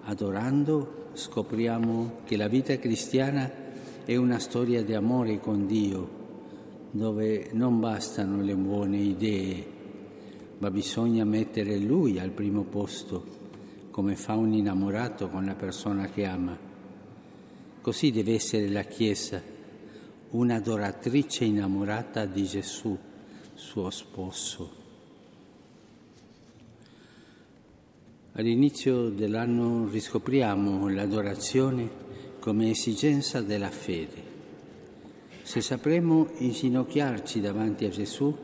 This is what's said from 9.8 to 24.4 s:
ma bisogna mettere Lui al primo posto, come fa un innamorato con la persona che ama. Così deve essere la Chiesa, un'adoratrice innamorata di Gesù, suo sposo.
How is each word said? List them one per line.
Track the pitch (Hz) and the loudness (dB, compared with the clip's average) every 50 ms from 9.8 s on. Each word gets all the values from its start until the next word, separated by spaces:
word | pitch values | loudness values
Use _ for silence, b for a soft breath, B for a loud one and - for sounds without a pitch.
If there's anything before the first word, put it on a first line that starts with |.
| - - - - - B B B B B B B B B B | -14 -14 -14 -14 -14 B B B B B B B B B B
ma | - 104 101 | -4 -4 0
bisogna | 95 101 98 - - 117 117 117 113 110 110 | 0 0 -2 0 0 2 2 4 4 4 4
mettere | 107 107 107 107 - - 113 104 101 104 | 4 4 2 2 0 0 -2 0 2 0
Lui | 101 101 107 139 185 165 120 95 | 0 2 4 4 4 4 4 2
al | 90 92 95 | 0 -2 -4
primo | 95 - 104 101 101 104 98 | -4 -2 -2 0 2 0 0
posto, | - - 104 101 95 - - - - 95 87 - B B B B B B B B B B B B - | 0 -2 -4 -2 -2 -6 -10 -8 -6 -6 -6 -6 B B B B B B B B B B B B -8
come | - - 95 101 98 | -2 0 2 2 0
fa | - - - 110 | 0 -2 0 2
un | 110 113 110 107 | 2 4 4 4
innamorato | 107 101 101 92 95 98 101 98 110 123 120 - - 101 90 | 4 2 2 2 2 2 2 0 0 -2 -4 -4 -4 -6 -4
con | 98 95 95 | -2 -2 -2
la | 98 95 | -2 -4
persona | - 104 95 90 - - 104 101 98 98 | -4 -6 -6 -6 -4 -4 -2 -2 -2 -2
che | 92 - 107 101 | -2 -2 -2 -2
ama. | 95 92 90 90 90 87 - - - - - - - - - - - - B B B B B B B B B B B B - | -2 -2 -2 -2 -4 -4 -8 -12 -16 -18 -18 -18 -18 -18 -18 -18 -18 -20 B B B B B B B B B B B B -4
Così | - 120 110 - - 147 | -4 -2 0 4 2 4
deve | 113 113 101 110 113 | 4 4 2 4 2
essere | 107 - - - 110 104 101 | 2 2 0 0 0 2 2
la | 101 104 98 | 0 -2 -2
Chiesa, | - - - 113 107 101 - - - - 90 - - - - - - - B B B B B B B B B B - | -4 0 2 2 2 4 2 -2 -4 -6 -8 -8 -10 -18 -18 -18 -20 -20 B B B B B B B B B B -4
un'adoratrice | - 117 123 120 117 113 98 117 110 104 104 98 95 - - 123 120 147 143 - - - 127 | 0 2 4 4 4 2 0 0 0 0 0 -2 -4 -4 -4 2 2 2 2 2 0 0 2
innamorata | 110 104 104 101 98 98 98 101 101 104 113 117 - - 113 107 | 2 4 2 2 2 0 0 0 0 -2 -4 -4 -4 -4 -4 -4
di | 98 92 101 98 | -2 0 0 -2
Gesù, | 92 98 101 92 - - - - 113 95 90 - - - - B B B B B B B | 0 -2 -4 -4 -4 -10 -6 -4 -4 -4 -4 -8 -16 -20 -20 B B B B B B B
suo | - - - - 110 92 92 | -18 -18 -8 -6 -4 -4 -4
sposo. | - - - - - - 92 92 - - | -6 -8 -12 -12 -10 -8 -8 -6 -6 -6